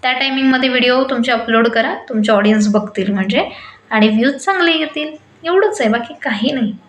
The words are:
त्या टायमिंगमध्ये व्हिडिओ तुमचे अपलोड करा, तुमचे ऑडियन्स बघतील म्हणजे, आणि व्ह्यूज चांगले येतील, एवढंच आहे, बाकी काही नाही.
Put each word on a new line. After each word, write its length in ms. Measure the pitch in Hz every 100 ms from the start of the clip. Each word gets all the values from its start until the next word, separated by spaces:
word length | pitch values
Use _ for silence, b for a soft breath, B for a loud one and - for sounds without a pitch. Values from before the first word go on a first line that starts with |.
त्या 100 | 254
टायमिंगमध्ये 560 | 254 269 262 269 262 262
व्हिडिओ 360 | 254 247 247
तुमचे 280 | 262 254 233
अपलोड 360 | 233 226 226 233
करा, 260 | 233 262 392 -
तुमचे 240 | 220 214
ऑडियन्स 360 | 214 208 214 208
बघतील 440 | 208 208 - 190
म्हणजे, 360 | 196 190 240 392 B B B _
आणि 180 | 220 220
व्ह्यूज 260 | 220 247
चांगले 380 | 285 - 381 339
येतील, 400 | 320 302 302 302 311 _ _
एवढंच 360 | 330 370 415 -
आहे, 100 | 233
बाकी 240 | 233 - -
काही 300 | 277 208 240
नाही. 220 | 277 220 -